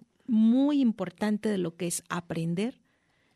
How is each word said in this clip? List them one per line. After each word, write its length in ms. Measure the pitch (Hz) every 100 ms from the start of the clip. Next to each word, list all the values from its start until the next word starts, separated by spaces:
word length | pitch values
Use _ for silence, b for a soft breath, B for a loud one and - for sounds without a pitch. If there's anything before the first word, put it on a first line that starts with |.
| _ _ -
muy 540 | 220 220 254 277 294
importante 680 | 247 208 180 - 214 208 220
de 100 | 202
lo 180 | 170 165
que 100 | 170
es 160 | - -
aprender, 720 | 170 - 170 165 175 226 - _ _ _ _ _